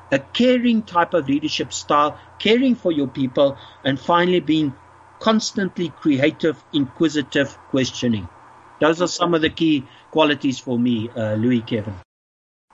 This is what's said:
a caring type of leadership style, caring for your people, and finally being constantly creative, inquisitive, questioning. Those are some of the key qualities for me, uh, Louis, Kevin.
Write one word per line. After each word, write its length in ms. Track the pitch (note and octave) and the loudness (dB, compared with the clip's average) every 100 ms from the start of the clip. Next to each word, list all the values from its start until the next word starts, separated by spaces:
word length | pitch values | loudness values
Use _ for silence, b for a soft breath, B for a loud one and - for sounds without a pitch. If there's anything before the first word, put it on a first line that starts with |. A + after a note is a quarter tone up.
| B | B
a 60 | C#3 | -4
caring 640 | - - B3 B3+ A#3+ A3 | -2 0 2 4 2 0
type 320 | - E3+ E3 | 0 0 0
of 140 | E3+ C#3 | 0 0
leadership 460 | C#3+ D3+ - C#3 | -2 -2 -6 -8
style, 440 | - - D3 D3+ B B - | -8 0 2 2 B B -4
caring 360 | G3+ A#3+ C4+ A#3 | 0 2 2 2
for 180 | F#3 | 0
your 140 | D3+ C3+ | -2 -2
people, 500 | C#3+ C3 D#3 C#3 C3+ B B | -2 -2 2 2 0 B B
and 160 | C3+ C#3 | -4 -2
finally 400 | - E3+ F3+ F3+ | 2 2 4 2
being 340 | D3 D#3 D3 - - - - - | 2 0 0 -4 -16 -20 -20 -4
constantly 720 | A3 G#3+ - - F#3 - E3 | 0 0 0 -4 -4 -4 -8
creative, 720 | - D#3+ C3+ D3+ - E3 - - | -2 0 2 2 2 -2 -2 -4
inquisitive, 840 | D#3 C3+ - D#3+ D3 C#3+ D3 C3+ - - | -4 -4 -2 -2 -2 -2 -2 -2 -6 -6
questioning. 600 | C3+ B2+ - B2 A2 F2 - - - - - | -2 -2 -2 -2 -2 -6 -18 -20 -20 -20 -2
Those 220 | D3+ E3 | 0 0
are 80 | F3 | -2
some 240 | - F3 | -2 0
of 80 | E3 | 0
the 80 | D#3 | 0
key 340 | - D#3+ D3 C3+ B B | 0 0 0 -4 B B
qualities 480 | D#3 D3+ C#3+ C#3+ C3 | 0 2 0 -2 -4
for 200 | C#3 A#2+ | -4 -2
me, 300 | B2 A2+ A2+ | 0 -2 -4
uh, 240 | A#2 G#2+ | -6 -4
Louis, 280 | G#2+ A#2+ A#2+ | -2 0 -2
Kevin. 340 | A2 A2+ G#2 F#2 - _ _ _ _ _ _ | -2 -6 -6 -12 -18 _ _ _ _ _ _